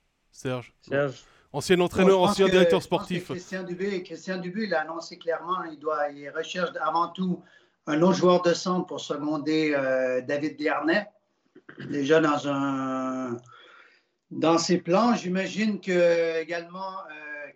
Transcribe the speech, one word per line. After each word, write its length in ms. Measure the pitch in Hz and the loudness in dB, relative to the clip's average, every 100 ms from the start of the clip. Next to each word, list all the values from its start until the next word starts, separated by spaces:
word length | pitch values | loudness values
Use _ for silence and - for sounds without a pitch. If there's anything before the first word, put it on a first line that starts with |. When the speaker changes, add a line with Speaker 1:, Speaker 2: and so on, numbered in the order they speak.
| _ _ _ | _ _ _
Speaker 1:
Serge. 420 | - 131 127 - _ | -10 -6 -6 -8 _
Speaker 2:
Serge. 420 | - 139 139 127 - _ _ | -6 -2 -2 -6 -18 _ _
Speaker 1:
Ancien 280 | 147 - 175 | -8 2 4
entraîneur, 360 | 175 190 190 190 | 4 4 6 6
Speaker 3:
Bon, 60 | |
je 40 | 180 | 4
pense 40 | |
Speaker 1:
ancien 140 | 202 190 | 4 4
Speaker 3:
que, 40 | |
Speaker 1:
directeur 300 | 185 175 180 | 6 6 4
Speaker 3:
je 60 | - | 2
pense 140 | 170 | -2
que 40 | - | -2
Speaker 1:
sportif. 220 | 175 - | -6 -6
Speaker 3:
Christian 360 | - - 190 | -10 -10 -10
Dubé, 380 | 180 175 202 185 | -8 -6 -4 -4
Christian 360 | - 165 190 185 | -8 -12 -8 -6
Dubé 260 | 175 196 208 | -6 -6 -2
l'a 160 | 160 | -2
annoncé 380 | 156 165 - 175 | -2 -8 -12 -10
clairement, 440 | 165 156 170 185 165 | -6 -4 -4 -6 -6
il 120 | 147 | -8
doit, 320 | 151 151 147 | -4 -2 -2
il 180 | 143 143 | -6 -10
recherche 420 | 147 160 180 170 - | -8 -8 -4 -6 -2
avant 280 | 156 170 170 | -2 0 -2
tout 340 | - 185 170 - _ _ _ - | -2 -4 -4 -8 _ _ _ -4
un 160 | 151 | 2
autre 140 | 180 180 | 4 6
joueur 260 | 180 180 | 6 6
de 120 | 175 | 4
centre 340 | 165 185 185 175 | 0 0 -2 -2
pour 120 | 139 | -8
seconder, 760 | - 143 151 156 143 156 151 143 | -6 -6 -4 -4 -2 0 0 0
euh, 440 | 131 131 131 127 | 0 0 0 -2
David 360 | 123 117 147 135 | -2 -4 -4 -4
Desharnais, 500 | 151 139 151 202 202 _ _ _ _ - - - 139 | -2 0 0 0 -2 _ _ _ _ -20 -20 -16 -6
déjà 280 | 143 139 160 | -4 4 4
dans 260 | 156 147 143 | 4 2 0
un, 920 | 139 139 135 135 131 131 131 127 120 - - - - - _ _ _ _ | -2 -2 -2 -4 -4 -4 -6 -6 -8 -10 -20 -20 -20 -20 _ _ _ _
dans 260 | 139 156 165 | -2 2 2
ses 220 | - 175 | 2 0
plans. 340 | - 185 240 | 2 2 4
J'imagine 640 | 208 180 185 185 180 214 196 | 2 0 -4 -4 -2 -2 -2
que 640 | 190 180 175 170 165 165 | -2 2 4 4 2 -2
également, 600 | 160 170 170 185 190 190 | -4 -8 -8 -12 -10 -10
euh, 500 | 160 151 151 190 185 | -14 -16 -14 -14 -14